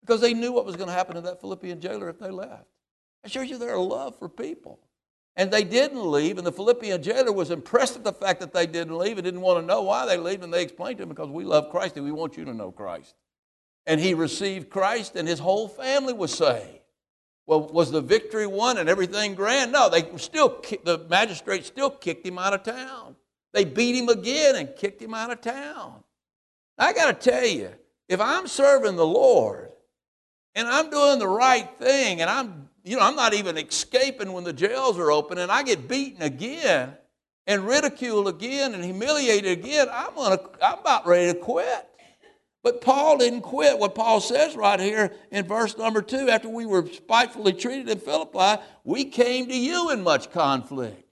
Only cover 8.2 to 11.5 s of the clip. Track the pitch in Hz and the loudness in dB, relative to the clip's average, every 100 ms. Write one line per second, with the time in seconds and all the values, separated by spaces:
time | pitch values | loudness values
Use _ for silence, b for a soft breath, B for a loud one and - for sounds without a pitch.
8.2 | 196 180 175 180 170 165 165 165 190 214 | -2 -2 -2 -2 -2 -2 -6 -4 -4 -4
9.2 | 180 180 185 175 165 214 190 226 247 180 | -6 -2 0 0 2 0 0 -2 0 -2
10.2 | 170 196 180 170 170 - 196 247 180 147 | -2 -6 -4 -4 -4 -8 -10 -10 -12 -10
11.2 | 151 151 190 | -10 -8 2